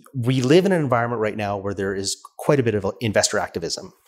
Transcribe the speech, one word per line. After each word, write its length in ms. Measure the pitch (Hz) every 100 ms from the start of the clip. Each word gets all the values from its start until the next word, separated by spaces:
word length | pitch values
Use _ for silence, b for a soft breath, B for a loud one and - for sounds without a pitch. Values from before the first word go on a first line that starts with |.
| - 131
we 260 | 117 131
live 240 | 123 170 180
in 60 |
an 100 | 180
environment 400 | 139 120 120 117
right 140 | 107 107
now 200 | 101 101
where 160 | 101
there 200 | 98 98 98
is 200 | 95 - - -
quite 220 | - 143
a 40 |
bit 120 | 117 104
of 100 | 95 -
investor 380 | 113 104 - 101
activism. 520 | 87 92 82 - 92 -